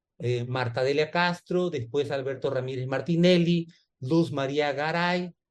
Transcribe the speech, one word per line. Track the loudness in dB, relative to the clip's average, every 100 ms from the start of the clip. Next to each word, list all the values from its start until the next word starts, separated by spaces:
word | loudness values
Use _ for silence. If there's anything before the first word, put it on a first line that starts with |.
| _ -6
eh, | -2 -2 -2
Marta | -2 -2 0
Delia | 0 0 0
Castro, | 0 0 -2 -4 -2 -2
después | -4 -4 -2 -2
Alberto | -4 -4 -4 -4
Ramírez | -2 -4 -6 -2
Martinelli, | -2 0 4 6 6 4 2 -2 -12 _ _
Luz | 0 2 2
María | 0 -2 0 0
Garay | 0 -2 0 0 0 -4 -10 _